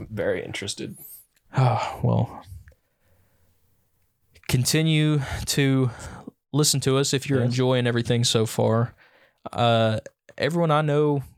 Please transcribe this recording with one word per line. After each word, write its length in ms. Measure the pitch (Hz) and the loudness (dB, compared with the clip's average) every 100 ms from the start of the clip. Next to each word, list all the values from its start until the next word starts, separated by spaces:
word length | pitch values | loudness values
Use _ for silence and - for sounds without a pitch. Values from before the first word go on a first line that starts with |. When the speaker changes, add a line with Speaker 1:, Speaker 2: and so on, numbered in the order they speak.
| - | -10
Speaker 1:
Very 340 | 107 87 90 | -4 -2 -2
interested. 520 | - - 98 - - - - - _ _ _ | -4 -8 -8 -8 -12 -14 -20 -20 _ _ _
Speaker 2:
Ah, 440 | - 127 113 - - | 0 2 0 -4 -4
well, 420 | 123 113 117 - - - - - _ _ _ _ _ _ _ _ _ _ _ _ _ _ _ _ - | -2 0 -2 -6 -18 -20 -20 -20 _ _ _ _ _ _ _ _ _ _ _ _ _ _ _ _ -2
continue 720 | 131 123 156 160 156 151 147 131 - - | 0 2 2 2 2 2 0 -2 -6 -4
to 440 | - 139 135 127 - - - - - _ | 0 2 2 0 -4 -14 -16 -18 -20 _
listen 280 | 139 147 143 | 0 2 2
to 180 | 135 135 | 0 0
us 140 | 139 | 0
if 140 | 135 143 | -2 0
you're 120 | 135 | 0
Speaker 1:
Yes. 60 | 120 | 0
Speaker 2:
enjoying 360 | 123 127 127 120 | 2 2 2 2
everything 380 | 120 120 120 | 0 0 0
so 220 | 120 117 110 | 2 2 0
far. 480 | - 113 110 120 - _ _ _ _ - | 0 2 2 0 -4 _ _ _ _ -10
Uh, 480 | - 117 113 113 110 - - - - | 0 2 4 2 -2 -6 -18 -18 -4
everyone 340 | 139 170 165 | -2 0 2
I 100 | 151 | 2
know 400 | 151 143 151 143 131 | 2 2 2 0 -4